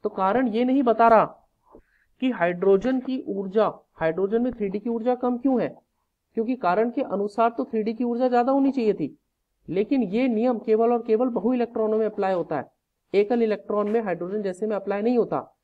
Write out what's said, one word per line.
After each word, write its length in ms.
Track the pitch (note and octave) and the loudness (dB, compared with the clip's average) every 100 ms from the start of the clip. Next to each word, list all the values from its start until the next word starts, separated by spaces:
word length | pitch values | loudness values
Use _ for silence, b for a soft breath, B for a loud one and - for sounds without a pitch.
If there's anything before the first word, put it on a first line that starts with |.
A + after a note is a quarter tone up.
तो 40 | G#3 | -6
कारण 380 | G#3 F#3+ A#3 B3+ | -2 0 2 0
ये 160 | G#3 | 0
नहीं 180 | B3+ C4 | 2 2
बता 260 | A#3+ A3+ A#3 | 2 4 6
रहा 160 | A3+ D#3 - _ _ b b b b b _ | 6 4 -4 _ _ b b b b b _
कि 80 | B3+ | -4
हाइड्रोजन 640 | G#3+ F3 F3+ F#3+ G3 A3+ C4 | 0 -2 0 2 4 2 -2
की 220 | B3+ B3+ - | -4 -8 -6
ऊर्जा, 380 | G3 G3 G#3+ F#3+ - _ | -6 -2 0 0 -2 _
हाइड्रोजन 480 | - D#3+ E3 G3 A3+ | -2 -2 0 0 0
में 100 | B3 | -2
थ्री 160 | A#3 G3+ | -4 -4
डी 100 | G3+ | -4
की 120 | A#3 | -4
ऊर्जा 240 | A#3 A#3 B3 | -2 -2 -2
कम 200 | B3 A#3+ | -2 0
क्यों 220 | C4+ B3+ | 0 0
है, 60 | D3+ - _ _ _ _ _ - | -2 -8 _ _ _ _ _ -4
क्योंकि 180 | A3+ B3+ | -4 -2
कारण 340 | F3 F#3 A#3+ | 0 2 0
के 120 | A#3+ | -2
अनुसार 480 | C4 F#3 G3+ - A#3 | -4 -4 -4 0 0
तो 140 | A#3 | 0
थ्री 180 | - A3 | -4 -4
डी 120 | G#3+ | -4
की 100 | A3+ | -4
ऊर्जा 240 | A#3+ A#3+ B3+ | -4 0 0
ज्यादा 240 | A#3+ A#3+ | 2 2
होनी 180 | C#4 C#4 | 2 2
चाहिए 220 | C4+ A3 | 2 0
थी, 220 | F#3 D3 - _ _ _ _ - | 0 -4 -8 _ _ _ _ -6
लेकिन 340 | E3+ G#3+ C#4 | -4 0 0
ये 220 | G#3 G#3+ C4 | 0 0 0
नियम 300 | G#3+ B3+ A#3+ | 0 0 -2
केवल 320 | A#3+ G#3+ A3+ | 0 2 2
और 100 | A#3+ | 0
केवल 260 | A#3 A3 B3+ | 0 0 0
बहु 220 | A#3 G#3 | 0 0
इलेक्ट्रॉनों 440 | B3+ A#3 A3+ G#3+ A3 | 0 -2 -2 -2 0
में 60 | G#3+ | -2
अप्लाई 280 | G#3 F#3+ | -2 -2
होता 220 | F#3 D#3+ D3+ | -2 -2 -6
है, 140 | - _ _ _ _ | -6 _ _ _ _
एकल 280 | F#3+ G#3 A#3+ | 0 2 2
इलेक्ट्रॉन 480 | A3+ G#3 - G#3 G#3 | 2 0 -2 -2 0
में 100 | A3+ | -2
हाइड्रोजन 400 | G#3+ E3+ F3 G#3+ | -2 -4 -4 -4
जैसे 240 | G3 F3+ G#3+ | -6 -4 -4
में 80 | G3+ | -4
अप्लाई 260 | G3 G3+ | -4 -2
नहीं 160 | A3+ B3 | 2 2
होता। 240 | G3 D3 - _ | 0 -2 -6 _